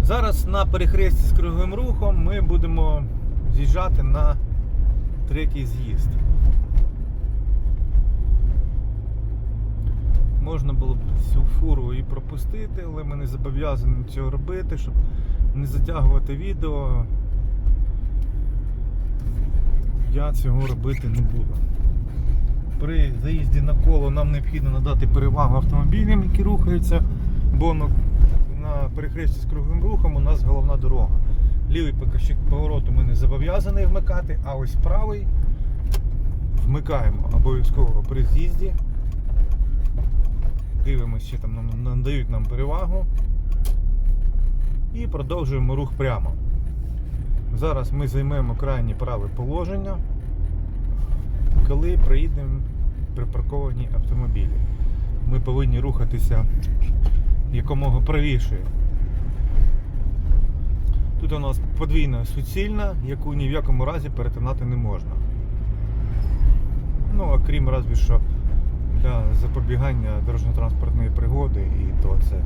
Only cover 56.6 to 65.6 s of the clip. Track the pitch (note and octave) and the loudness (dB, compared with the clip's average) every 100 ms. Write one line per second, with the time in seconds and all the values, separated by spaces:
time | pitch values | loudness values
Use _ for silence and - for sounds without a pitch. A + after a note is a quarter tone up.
56.6 | - - - - - - - - - B2 | 0 0 2 2 2 2 2 2 2 -2
57.6 | B2 C#3 C#3 B2 - D3 D3 B2 - - | -2 0 2 2 2 2 2 0 0 -2
58.6 | - - - - - - - - - - | -4 -2 -2 0 -2 -4 -4 -2 0 4
59.6 | - - - - - - - - - - | 4 4 0 -4 -4 -2 2 4 4 0
60.6 | - - - - - - - D3+ C#3+ B2 | -2 0 0 2 0 0 -2 -2 -2 -2
61.6 | - - D3 D3+ C#3+ A#2+ A2+ C#3+ C3+ G3+ | -2 -2 0 2 2 0 -4 -4 -4 -4
62.6 | G#3+ G#3+ G3+ E3 B2+ C#3+ C#3+ C#3+ C#3 D3+ | -4 -2 -2 -4 -6 -6 -4 -4 -2 -2
63.6 | D3 B2+ C3 E3 - - A2 - A#2+ C3 | 0 2 0 -2 -6 -4 -4 -4 -4 -4
64.6 | B2 B2 A2+ G2 - - - - - - | -4 -4 -4 -4 -6 -4 -4 -4 -6 -6